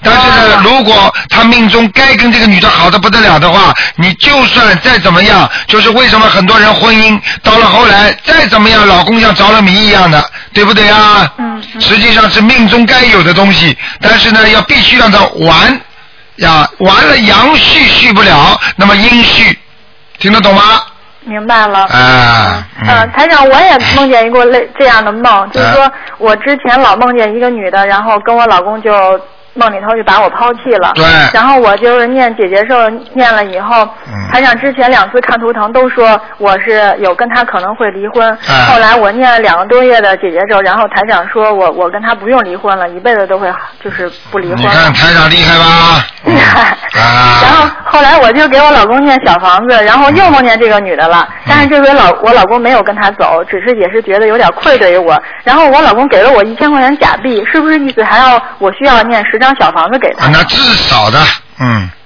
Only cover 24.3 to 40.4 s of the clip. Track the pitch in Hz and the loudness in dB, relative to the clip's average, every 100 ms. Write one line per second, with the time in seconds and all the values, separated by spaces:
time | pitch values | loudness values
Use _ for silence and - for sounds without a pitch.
24.3 | 247 240 247 233 - 269 240 214 214 240 | 2 2 0 -2 0 2 2 0 -2 0
25.3 | 208 208 262 240 262 269 262 - - 220 | 0 0 -2 0 2 0 -2 -18 -6 -2
26.3 | 214 262 277 262 247 254 202 247 247 214 | -2 -2 -4 0 0 2 2 0 0 -2
27.3 | 220 247 240 190 190 196 196 214 214 208 | -2 -4 -4 -4 -2 0 -2 0 -2 0
28.3 | 233 233 190 180 220 220 208 190 190 185 | 0 2 2 0 -4 -2 0 2 0 -4
29.3 | - - - 226 202 202 226 214 202 202 | -20 -20 -2 -2 -2 -4 -4 0 0 0
30.3 | - 240 240 262 220 175 165 160 160 139 | 0 -4 -4 -2 0 0 0 2 2 2
31.3 | - 247 269 226 202 233 247 240 262 247 | 0 2 2 2 0 0 0 0 0 -2
32.3 | 226 196 190 226 254 220 226 - 254 247 | -2 -2 -2 0 0 0 -4 -10 -2 0
33.3 | 220 208 185 208 240 208 - - 104 - | 0 -2 -6 -2 0 -2 -4 -16 -12 -4
34.3 | 254 262 233 277 262 247 247 196 247 240 | -2 0 0 -4 -2 0 0 0 -2 -2
35.3 | 240 233 233 208 240 254 247 226 214 - | -4 -4 -4 -2 0 -2 2 2 2 -4
36.3 | - 202 190 196 214 208 190 196 180 240 | -6 -2 -2 -2 0 0 0 -2 -2 -2
37.3 | 247 240 196 185 220 220 196 202 233 226 | -2 -4 -4 -6 -6 -6 -6 -6 -2 -2
38.3 | 220 - 135 123 240 220 233 208 220 254 | -2 -4 0 2 2 2 2 0 0 0
39.3 | 233 214 170 196 240 254 233 208 190 196 | 2 0 0 2 2 4 2 2 0 -2
40.3 | 165 | -4